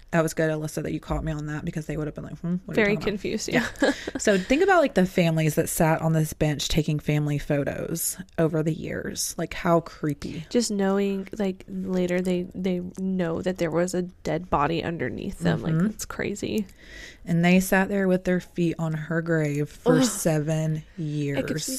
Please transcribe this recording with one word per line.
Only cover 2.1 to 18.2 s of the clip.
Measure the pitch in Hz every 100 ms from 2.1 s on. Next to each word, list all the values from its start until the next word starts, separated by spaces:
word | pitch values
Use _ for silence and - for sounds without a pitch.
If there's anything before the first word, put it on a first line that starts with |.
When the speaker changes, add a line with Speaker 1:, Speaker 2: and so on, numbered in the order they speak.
Speaker 1:
been | 156
like, | - 156
"Hmm, | 170 180 -
what | 165
are |
you |
Speaker 2:
Very | 202 208
Speaker 1:
talking | -
about?" | 202
Speaker 2:
confused, | - 220 -
Speaker 1:
Yeah. | - 233 -
Speaker 2:
yeah. | 277 -
<laughs> | - -
Speaker 1:
So | - 196
think | 185 269
about, | 392 359
like, | 277
the | - 185
families | - 165 160 156
that | 151 -
sat | - 160 160
on | 165
this | 160 156
bench | - 151 143 -
taking | - 151 151
family | - 151 147 147
photos | - 143 139 - - 165 - - 185 -
over | 165 160
the | 156
years. | 160 - - - - - -
Like, | -
how | - 175 170
creepy. | 165 - 156 143 - 151 156
Speaker 2:
Just | 240 226
knowing, | 202 190 196 196 196 190 220
like, | 196 190 -
later | 190 185 185 180 180
they, | 185 180 180
they | - 185 180 180 -
know | 190 185 165 165
that | 185 185
there | 170
was | 160 180
a | 185
dead | 180 - - 156 180
body | 156 147 165
underneath | - 170 127 - - -
them. | 175 156
Speaker 1:
Mm-hmm. | 170 160
Speaker 2:
Like, | 208
that's | -
crazy. | - - - 202 - 214 196 - - - - -
Speaker 1:
And | - 170
they | 175 185
sat | 185 190 196
there | 202 190
with | 185